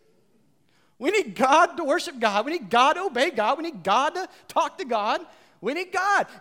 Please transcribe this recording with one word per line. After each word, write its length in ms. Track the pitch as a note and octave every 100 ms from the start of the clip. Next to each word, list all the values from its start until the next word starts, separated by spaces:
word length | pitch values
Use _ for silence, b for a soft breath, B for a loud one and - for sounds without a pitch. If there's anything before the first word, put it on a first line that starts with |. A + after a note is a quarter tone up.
| _ _ _ _ _ _ _ _ _ -
We 140 | C4
need 240 | G#4 C#4 F3+
God 420 | C4 D#4 E4+ D4
to 60 |
worship 360 | D4 E4+ F4 C4+
God. 240 | A3 G3+ B3
We 80 |
need 180 | E4+ F#3+
God 220 | A#3 C4+
to 80 | F4+
obey 280 | F#4+ A#3+ E4
God. 300 | A3+ G#3 C#4
We 60 | E4
need 180 | A#3
God 320 | F3+ A3 D4 F4+
to 120 | F#4 B -
talk 320 | - D4 -
to 60 | C#4+
God. 360 | A3+ G#3 D#4 E4+ b b b
We 120 | F#3+
need 180 | D#4 F#4
God. 360 | F#4 G4 G4+ - B